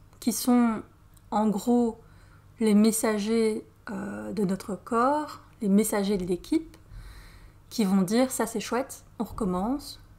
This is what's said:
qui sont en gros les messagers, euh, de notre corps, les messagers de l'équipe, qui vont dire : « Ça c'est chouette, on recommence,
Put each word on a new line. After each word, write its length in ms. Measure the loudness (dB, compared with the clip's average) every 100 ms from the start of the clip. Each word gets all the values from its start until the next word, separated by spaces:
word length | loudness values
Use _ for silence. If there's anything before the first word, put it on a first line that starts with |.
| -20 -6
qui 140 | -4
sont 480 | -2 2 4 4 0 -8 _ -20 -20 -4
en 160 | 0 0
gros 540 | 0 2 2 2 -2 -18 -20 -20 -20 -20 -2
les 140 | 4
messagers, 920 | 6 6 4 0 0 0 2 2 -2 -8 _ -12
euh, 440 | -10 -8 -10 -8
de 100 | -2
notre 320 | -2 -2 -6 -10
corps, 640 | -4 0 2 0 -4 -12 -20 -6
les 80 | 2
messagers 480 | 4 4 0 0 -2
de 80 | -2
l'équipe, 500 | -4 0 -2 -2 -18 -20 -18 -18 -20 -20 -20 -20 -20 -12
qui 160 | -2 2
vont 180 | 2
dire : « 260 | 2 2 0
Ça 140 | 0 -4
c'est 140 | -4
chouette, 440 | -4 -4 -4 -12 -18 -10
on 60 |
recommence, 760 | -8 -4 -2 -2 -2 -4 -8 -18 -20